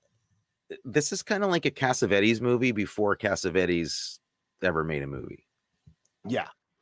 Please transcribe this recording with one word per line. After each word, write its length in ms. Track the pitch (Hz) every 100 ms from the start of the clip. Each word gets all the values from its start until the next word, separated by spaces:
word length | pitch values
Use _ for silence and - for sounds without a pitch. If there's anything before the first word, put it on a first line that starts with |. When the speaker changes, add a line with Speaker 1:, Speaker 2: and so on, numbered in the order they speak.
| _ _ _ _ _ _ _ - -
Speaker 1:
this 260 | 147 -
is 120 | 196
kinda 240 | - 202 202
like 180 | 170 139
a 60 |
Cassavetes 680 | - 131 123 101 98 107 113
movie 300 | 120 123 127
before 440 | 107 92 - 101 98
Cassavetes 1000 | 104 90 92 90 90 87 82 - - - _ _ _ _
ever 220 | 92 80
made 180 | 80 71
a 40 | 69
movie. 400 | 67 - - _ _ _ _ - _ _ _ -
Speaker 2:
Yeah. 200 | 117 78 - _ _